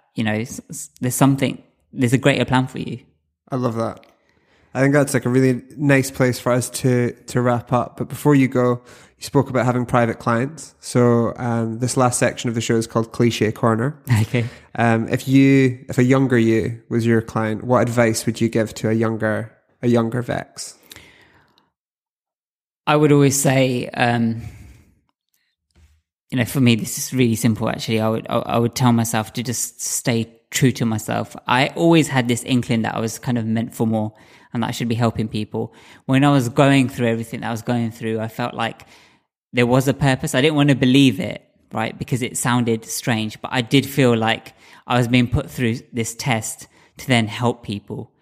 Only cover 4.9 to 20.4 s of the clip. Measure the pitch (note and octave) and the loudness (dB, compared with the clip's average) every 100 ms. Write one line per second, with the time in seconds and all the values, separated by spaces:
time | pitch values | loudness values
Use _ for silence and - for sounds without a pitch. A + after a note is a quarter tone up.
4.9 | C#3+ C#3 B2+ A#2+ B2+ C3 B2 - B2 C#3+ | 4 2 0 0 2 2 0 -6 -4 2
5.9 | C3+ C3 - B2+ A#2+ B2 B2 A#2+ - C3+ | 2 2 0 0 0 0 0 -2 -2 0
6.9 | B2 A#2+ - - B2+ B2 A#2+ - B2 - | 2 0 -4 -6 -2 0 0 0 -2 -2
7.9 | - A#2+ C3+ D3 C#3+ C3 B2 B2 B2 - | -6 -10 -2 2 4 4 2 0 0 -6
8.9 | - - _ - C#3 B2+ B2+ A#2+ B2 A#2+ | -20 -20 _ -4 -2 0 0 0 0 0
9.9 | B2+ A#2 - - A#2 C3+ D#3+ - _ - | 2 2 0 -2 -2 -2 -8 -20 _ -4
10.9 | B2+ A#2+ A#2 A2+ - B2 A#2 A2+ A2+ B2 | 2 4 4 0 -2 -4 -4 -4 -4 -4
11.9 | C#3 B2 - B2 - B2 A2+ A2+ A#2 A2+ | 0 0 2 -2 -2 -4 -4 0 -2 0
12.9 | A#2 A2 - A#2 - G#2+ - A#2 A2 B2+ | -2 -4 -2 -2 0 -2 0 0 0 -2
13.9 | D#3 - A2 A2 B2 A#2 - - - A#2 | -6 0 0 0 -2 -4 -8 -12 -2 0
14.9 | A2+ A2+ - - C3+ C3+ C#3 C3 A#2+ - | 2 0 -4 2 4 6 6 4 0 -6
15.9 | A2+ B2 C3+ C3+ A#2+ A2+ A2+ A2+ A2+ - | 0 2 4 2 2 2 2 0 -6 -6
16.9 | A#2 A#2 A2+ A2+ A2+ A2 G#2+ B2 B2 A#2+ | -2 2 2 0 -4 -4 -4 0 0 2
17.9 | A#2 A#2 A2+ - A2+ A2+ A#2 G#2+ - A2 | 2 2 0 -2 -2 0 0 -2 -2 -2
18.9 | A2+ A2 A2 A2 G#2+ A2+ _ _ _ B2 | 0 0 -2 -4 -4 -8 _ _ _ 0
19.9 | A#2 A2+ B2 A#2 F2+ | 2 0 -4 -4 -6